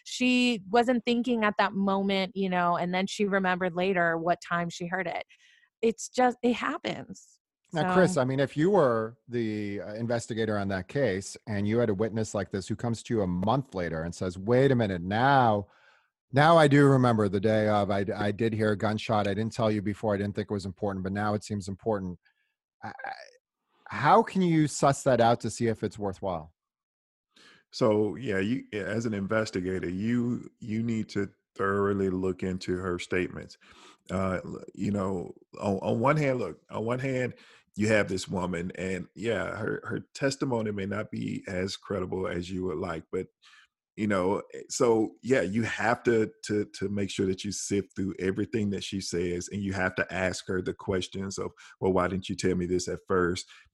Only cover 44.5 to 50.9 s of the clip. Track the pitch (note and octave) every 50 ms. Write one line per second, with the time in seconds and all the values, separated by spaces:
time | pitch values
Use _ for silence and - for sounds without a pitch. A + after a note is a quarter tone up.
44.5 | - C2+ - - - - C3+ A#2+ A2+ A2 A2 - - - - A2 C3 B2+ F2 F#2
45.5 | G2 A#2 A2+ G#2 - - G2+ A2 A#2+ - - A#2 A#2 A2+ A2 G#2 - _ - -
46.5 | G#2+ G#2 G#2 - - - F#2+ G2 G2+ G2+ G2+ F#2+ - - G#2 F#2+ F#2+ - - G2+
47.5 | F#2+ - - - G2+ G2+ F#2+ - _ - G2 F#2+ - - F2+ F#2+ F#2+ G#2+ G#2 -
48.5 | - A2+ G#2 G2+ G2 F#2 - - - F#2+ F2+ - - E2+ F2+ F2 F2 F2 F2+ -
49.5 | - G2+ G2+ G2 F#2 F#2+ F#2 F#2 - - F#2+ - E2+ F2+ F#2+ F#2 F2 - - -
50.5 | G2 F#2 F2+ - E2+ - - -